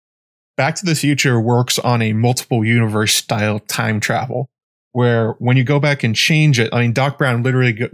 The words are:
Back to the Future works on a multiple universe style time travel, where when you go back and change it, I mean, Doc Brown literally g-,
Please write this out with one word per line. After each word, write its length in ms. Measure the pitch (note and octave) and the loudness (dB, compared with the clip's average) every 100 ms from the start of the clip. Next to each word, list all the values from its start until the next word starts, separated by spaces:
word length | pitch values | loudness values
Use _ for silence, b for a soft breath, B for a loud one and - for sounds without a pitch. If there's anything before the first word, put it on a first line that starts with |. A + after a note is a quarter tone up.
| _ _ _ _ _ - | _ _ _ _ _ -4
Back 180 | D3+ | -2
to 100 | D#3+ | -2
the 100 | F3 | -2
Future 460 | D3+ C#3+ C#3+ C#3+ A#2+ | 0 0 0 2 2
works 380 | A2+ A#2+ B2 - | 2 2 0 -2
on 240 | B2 A#2 | 0 0
a 100 | A2 | 0
multiple 500 | A2 A#2+ A#2+ - A#2 | 0 0 0 -2 -2
universe 500 | A2 A#2+ A2+ G#2+ G#2+ | 2 2 2 0 0
style 460 | - - G#2+ G#2+ G#2 | -2 -2 -2 -2 -4
time 380 | - - A2+ G#2+ | -6 -4 -2 -2
travel, 520 | - A#2+ C3 B2+ C3+ _ _ _ _ | -2 -4 -4 -6 -8 _ _ _ _
where 400 | A#2+ B2 A#2 A2+ - | 0 2 2 0 -2
when 180 | A#2+ C3 | 0 2
you 80 | |
go 160 | B2 C#3+ | 2 0
back 240 | D3 C#3 | 0 0
and 100 | A#2 | -2
change 460 | G#2+ - D#3 D3+ B2 | -2 0 2 4 2
it, 80 | A2+ | 0
I 80 | A#2+ | 0
mean, 100 | A#2+ | 0
Doc 240 | A2+ C#3 - | 0 -2 0
Brown 260 | C#3 A#2+ | -2 0
literally 300 | C3 B2+ B2+ | 0 0 0
g-, 160 | G#2+ A#2+ | -2 -6